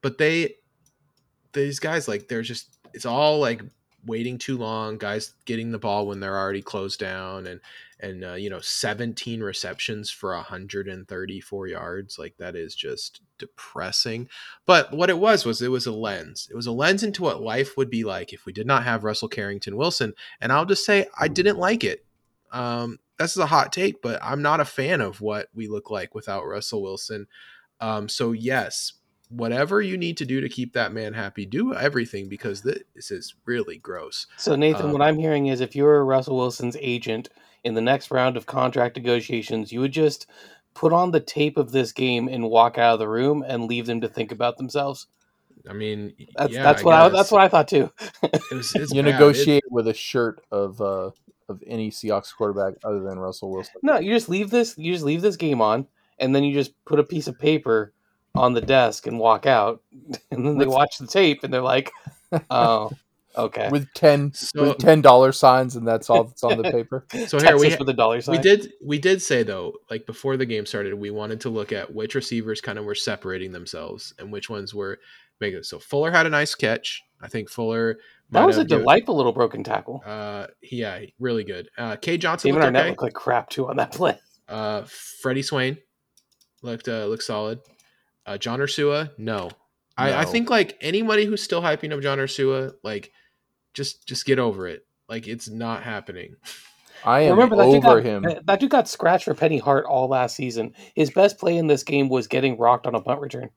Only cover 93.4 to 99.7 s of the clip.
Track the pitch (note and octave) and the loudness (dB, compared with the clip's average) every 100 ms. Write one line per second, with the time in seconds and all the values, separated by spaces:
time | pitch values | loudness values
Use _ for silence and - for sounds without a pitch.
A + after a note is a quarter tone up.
93.4 | _ _ _ - C#3 - - B2+ - B2+ | _ _ _ -8 -8 -8 -10 -8 0 2
94.4 | A#2+ G2 F2+ D#2 _ _ _ A2+ A2 A#2 | 2 -4 -8 -12 _ _ _ -12 -10 -14
95.4 | - A2 A#2 A2 A2+ G#2 - F2+ E2+ - | -12 -10 -8 -8 -8 -10 -12 -16 -16 -18
96.4 | - - - _ _ - - C3 D3+ G3+ | -20 -20 -20 _ _ -6 2 6 6 8
97.4 | B3 G#3 - C#3 A#3+ A3+ - G#2 C3 D#3 | 6 8 8 10 10 8 6 -2 -2 -2
98.4 | - G3 C#4 C#4 A3+ - E3+ F#3 - D3 | 0 2 4 4 2 0 2 2 0 0
99.4 | D#3+ D3 C#3 | 2 2 4